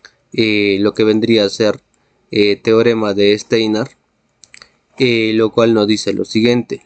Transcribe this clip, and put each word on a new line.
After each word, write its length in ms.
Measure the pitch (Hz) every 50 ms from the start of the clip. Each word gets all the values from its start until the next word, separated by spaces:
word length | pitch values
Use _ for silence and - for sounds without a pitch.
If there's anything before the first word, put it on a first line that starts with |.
| - - _ _ _ _
eh, 460 | - - 113 110 104 107 101 101 98 98
lo 140 | 101 104 -
que 100 | - 110
vendría 400 | 107 107 110 110 113 117 107 101
a 40 | 98
ser, 320 | - - 113 104 101 - _ _ _ _ _ _ _ _ _ _
eh, 240 | - 107 104 101 101
teorema 580 | 95 - 117 110 113 113 120 117 113 107 104 98
de 240 | 101 101 101 107 104
Steiner, 480 | - - 123 113 110 107 107 107 127 - _ _ _ _ _ _ _ _ _ _ _ _ - - - _ _ _ _ _ _
eh, 360 | - 135 123 117 113 110 110 110
lo 160 | 110 110 107
cual 240 | - 120 113 117 113
nos 140 | 110 104 104
dice 240 | 107 104 - 98
lo 120 | 98 95 95
siguiente. 560 | - - 110 113 120 120 123 117 - - - _